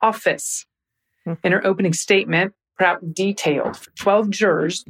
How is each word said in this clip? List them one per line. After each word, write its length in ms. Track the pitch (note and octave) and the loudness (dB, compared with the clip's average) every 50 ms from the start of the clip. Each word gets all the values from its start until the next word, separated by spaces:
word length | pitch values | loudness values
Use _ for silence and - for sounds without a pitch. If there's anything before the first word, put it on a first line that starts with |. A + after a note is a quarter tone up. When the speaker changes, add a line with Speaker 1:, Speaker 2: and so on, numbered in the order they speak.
Speaker 1:
office. 640 | A3 A3 G#3+ - - F3+ - - - - - - - _ _ _ _ _ _ _ _ _ _ _ _ | 0 0 0 0 0 -2 -2 0 -4 -8 -8 -10 -10 _ _ _ _ _ _ _ _ _ _ _ _
Speaker 2:
Hmm. 80 | E3 E3 - - | -8 -8 -4 0
Speaker 1:
In 80 | F3+ | 0
her 140 | F3+ G3+ - | 0 2 2
opening 280 | F#3+ F#3+ G3 G3 E3+ E3+ | 0 0 0 0 0 0
statement, 640 | - - - G3+ G3 - - E3 E3+ F#3+ G3 - _ _ _ _ - | -2 0 2 2 2 2 2 0 0 0 -2 -4 _ _ _ _ 0
Prout 360 | F#3 F3 F3+ - F3 E3 D#3+ | 2 2 2 0 -4 -8 -4
detailed 600 | - F#3+ G3 G3+ - - D#3 C#3+ C3 A2+ - - | -2 -2 -2 -2 0 0 0 0 0 -2 -4 -6
for 140 | - - - | -8 -14 -18
twelve 380 | _ - - G3+ G3+ G#3+ A3 G3+ | _ -4 2 2 4 4 2 0
jurors, 560 | G3 - G#3+ F#3+ D#3+ D3 D#3 E3+ F#3 - - | 0 0 2 2 2 2 0 -2 -4 -6 -10